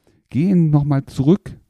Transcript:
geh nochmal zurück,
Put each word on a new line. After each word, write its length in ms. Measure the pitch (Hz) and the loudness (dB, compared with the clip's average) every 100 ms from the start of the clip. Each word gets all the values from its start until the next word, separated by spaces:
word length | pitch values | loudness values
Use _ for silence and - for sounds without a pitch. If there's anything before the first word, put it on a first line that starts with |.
| _ _ - | _ _ -10
geh 240 | 127 180 | -4 0
nochmal 520 | 180 160 147 143 139 - | 0 2 0 0 -4 -4
zurück, 520 | - 135 202 - - | -2 0 0 -2 -20